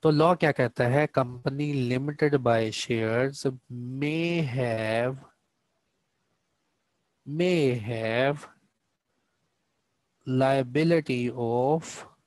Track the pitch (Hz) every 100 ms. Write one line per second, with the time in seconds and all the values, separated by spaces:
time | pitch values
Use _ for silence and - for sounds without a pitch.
0 | 160 151 160 180 160 - 123 - 123 135
1 | 151 - 123 123 143 139 147 143 123 127
2 | 143 147 151 139 123 113 110 107 - 117
3 | 110 117 135 143 139 131 _ 123 123 131
4 | 147 160 170 170 147 127 123 110 110 113
5 | 123 135 - _ _ _ _ _ _ _
6 | _ _ _ _ _ _ _ _ _ _
7 | _ _ - 151 180 175 139 123 110 117
8 | 113 113 135 143 - _ _ _ _ _
9 | _ _ _ _ _ _ _ _ _ _
10 | _ _ - 131 131 135 127 135 160 170
11 | 147 127 120 120 117 120 131 160 - -
12 | - _